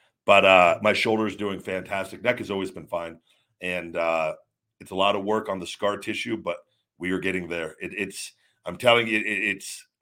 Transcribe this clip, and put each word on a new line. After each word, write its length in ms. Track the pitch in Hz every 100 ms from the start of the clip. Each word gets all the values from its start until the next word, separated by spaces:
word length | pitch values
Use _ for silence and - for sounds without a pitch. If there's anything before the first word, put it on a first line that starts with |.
| _ _
But, 200 | - 101
uh, 340 | 95 92 87 82
my 100 | 107
shoulder 340 | 101 117 110 107
is 100 | 95
doing 240 | 104 92
fantastic. 640 | - 92 90 98 92 95
Neck 160 | 117 120
has 120 | 98
always 200 | 98 92
been 160 | - 76
fine. 320 | 82 85 82 _ _ _ -
And, 360 | 90 90 85 85
uh, 400 | 82 82 78 76 _ _ _ _
it's 100 | 92
a 60 | 95
lot 200 | 98 101
of 80 |
work 240 | 98 107 107
on 100 | 95
the 80 | 85
scar 320 | - 101 101
tissue, 380 | 107 104 120 107
but 200 | 87 85 _ _ _ -
we 120 | 90
are 80 | 92
getting 300 | 95 92 85
there. 280 | 85 78 -
It, 120 | 87
it's, 380 | 95 98 - - _ _ _ 87
I'm 100 | 90
telling 300 | 120 120 113
you, 120 | 107
it, 60 |
it's, 640 | 104 98 107 98 - - - _